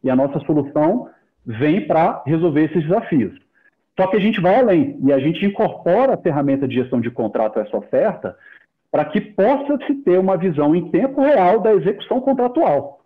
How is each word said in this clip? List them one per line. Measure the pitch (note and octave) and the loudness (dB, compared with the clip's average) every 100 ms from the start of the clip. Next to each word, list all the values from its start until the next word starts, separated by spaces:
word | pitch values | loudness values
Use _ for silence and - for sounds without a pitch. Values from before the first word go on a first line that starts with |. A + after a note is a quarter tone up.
E | C3 | 0
a | B2+ | 0
nossa | C#3 C#3+ | 0 -2
solução | - D3+ C#3 D3+ D#3 A#3+ - _ _ _ - | -2 -2 0 0 0 0 -6 _ _ _ -12
vem | A2 D3 F#3 D#3 | -2 0 0 0
pra | E3 F3 B3+ - | 0 0 -2 -2
resolver | D#3+ E3+ D3 D#3 | 0 2 2 0
esses | F3+ | 0
desafios. | D3+ G3+ A3+ D#3 G2 - _ _ _ _ _ - | 0 -2 0 0 -2 -6 _ _ _ _ _ -2
Só | F#3 | 0
que | G#3+ | 2
a | |
gente | G3+ G#3 | 0 2
vai | F3 G#3+ | 2 4
além, | A#3+ F3 B2+ - | 4 2 2 0
e | C3+ | 0
a | C#3 | 2
gente | C#3+ E3 G3 | 0 0 -2
incorpora | G3 G#3 - E3+ F#3+ C4 | 0 -4 -2 0 2 2
a | A3+ | 0
ferramenta | F3+ D3 C#3+ C3+ C3+ | -2 0 0 0 0
de | A#2 | -2
gestão | B2 B2+ | -2 -2
de | A#2 | -4
contrato | B2 A2+ A2 G#2+ A2 | -4 -4 -2 -2 -2
a | |
essa | G#2+ - | -4 -6
oferta | - C3 G3+ F3 G2 - - - _ _ _ | -2 -2 0 -4 -12 -12 -20 -20 _ _ _
pra | C#3+ D3+ | -4 -2
que | G#3+ | -4
possa | G#3 - G3+ C#4 C#4 C#4+ - | -4 0 2 2 -2 -4 -4
se | C#4 | -4
ter | - F3+ | 2 2
uma | F#3+ F#3 | 2 0
visão | F#3 D3 D3 E3+ | -2 0 2 2
em | F3 | 0
tempo | E3+ C4+ C4+ | -2 -2 0
real | C#4 C4+ F3+ A3 | 2 4 4 2
da | A3 | 2
execução | G3+ D#3+ G#3 - A#3+ | 2 0 -4 -4 -2
contratual | B3+ C4+ B3 B3 C#4 C#3+ B2 - | 0 0 0 0 0 0 -2 -18